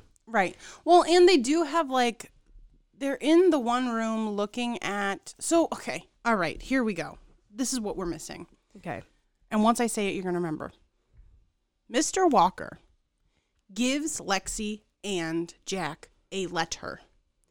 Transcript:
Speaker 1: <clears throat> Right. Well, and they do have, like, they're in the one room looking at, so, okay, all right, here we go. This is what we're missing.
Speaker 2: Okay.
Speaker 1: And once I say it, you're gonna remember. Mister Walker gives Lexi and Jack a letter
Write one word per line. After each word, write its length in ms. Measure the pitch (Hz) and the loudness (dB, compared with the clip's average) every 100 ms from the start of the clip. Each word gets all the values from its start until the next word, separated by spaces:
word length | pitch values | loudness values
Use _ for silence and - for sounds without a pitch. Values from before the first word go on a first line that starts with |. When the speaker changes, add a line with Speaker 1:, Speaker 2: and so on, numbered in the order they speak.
Speaker 1:
<clears throat> 40 | _ _ - | _ _ -6
Right. 300 | 226 175 - - - - | -2 -2 -4 -20 -8 4
Well, 180 | 349 | 6
and 240 | 311 359 359 | 8 8 8
they 80 | 349 | 6
do 280 | 233 320 | 4 0
have, 260 | 294 330 277 | 2 0 0
like, 420 | 254 240 233 - _ _ - - _ _ 208 | 2 0 -2 -14 _ _ -20 -20 _ _ -8
they're 220 | 277 277 | -6 -2
in 300 | 269 339 370 | 4 6 6
the 80 | 294 | 4
one 320 | 233 247 254 | 2 -2 0
room 400 | 226 226 220 220 | -2 -2 -2 -2
looking 520 | 202 208 240 240 233 | -2 -4 -4 -4 -4
at, 520 | - 202 196 196 - - | -6 -2 -2 -4 -8 -10
so, 260 | - 330 320 | 0 2 2
okay, 380 | - - 143 - _ | -2 -8 -10 -10 _
all 120 | - 196 | 0 0
right, 240 | 160 - | 0 -4
here 200 | - 262 | -2 0
we 120 | 220 | 0
go. 240 | 170 147 - _ _ _ | -2 -8 -12 _ _ _
This 200 | 208 262 | -6 -4
is 40 | 262 | -4
what 200 | 208 175 | -6 -6
we're 80 | 175 | -6
missing. 400 | 156 - 175 175 _ _ 202 | -6 -10 -16 -16 _ _ -18
Speaker 2:
Okay. 240 | 180 104 - _ _ _ - | -12 -12 -14 _ _ _ -6
Speaker 1:
And 120 | 214 | 0
once 180 | 220 240 | 2 2
I 60 | 233 | 0
say 220 | 220 196 | -2 -4
it, 60 | |
you're 100 | 165 | -4
gonna 140 | 185 175 | -4 -4
remember. 340 | 175 156 - _ _ _ _ _ - _ _ _ _ _ - | -4 -6 -10 _ _ _ _ _ -20 _ _ _ _ _ -6
Mister 360 | 233 311 381 359 | -2 -2 2 4
Walker 520 | 226 175 - - - _ _ _ _ _ _ _ _ _ | 6 4 0 -14 -16 _ _ _ _ _ _ _ _ _
gives 440 | 196 247 285 302 - | -4 -2 -2 -4 -8
Lexi 600 | 170 190 - - 208 214 _ _ | -4 -4 -4 -8 -6 -8 _ _
and 480 | 202 185 165 165 170 - - | -6 -4 -2 -4 -6 -10 -8
Jack 420 | 190 156 - - _ - | -6 -6 -8 -18 _ -12
a 140 | 190 175 | -8 -6
letter 560 | 165 165 - - - _ _ _ _ _ | -4 -4 -6 -12 -14 _ _ _ _ _